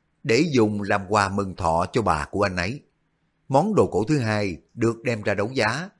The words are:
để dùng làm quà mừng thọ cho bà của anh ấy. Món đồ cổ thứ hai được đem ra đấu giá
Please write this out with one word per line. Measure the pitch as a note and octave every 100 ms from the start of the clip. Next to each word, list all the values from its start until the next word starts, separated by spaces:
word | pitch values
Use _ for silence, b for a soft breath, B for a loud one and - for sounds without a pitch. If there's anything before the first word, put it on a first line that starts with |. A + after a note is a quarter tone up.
| _ _
để | - A#2 E3+
dùng | C3 G#2+ G#2
làm | G2+ G#2 F#2
quà | G#2 G2
mừng | G2+ G2 F2
thọ | E2+ E2 F2
cho | C3
bà | G2 D#2 D2
của | F#2+
anh | G2+ F2+
ấy. | F2 C#3 - _ _ _ _ _ -
Món | C3+ G3+
đồ | G3 F#2+
cổ | F#2
thứ | G#2+ D3+
hai | A2 G#2+ G2+ D#2 _
được | - A#2 A2+
đem | B2+ A#2
ra | G#2+
đấu | G2+ G#2
giá | C3 G#2+ B2+ - -